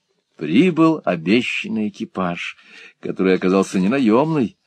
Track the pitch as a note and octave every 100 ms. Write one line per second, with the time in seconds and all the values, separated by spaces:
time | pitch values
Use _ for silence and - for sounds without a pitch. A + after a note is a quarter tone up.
0 | _ _ _ - D2+ F2 F#3 D#3 D#3+ D#3
1 | - F2 D#2+ G#2+ A2+ - G#2 A2 G#2+ -
2 | A2 - F2+ E2+ - - _ - - _
3 | - - F#2+ F2+ F#2+ F#2+ F#2 G2 F#2 C3+
4 | A2+ A2+ D#3 D#3 G#2 -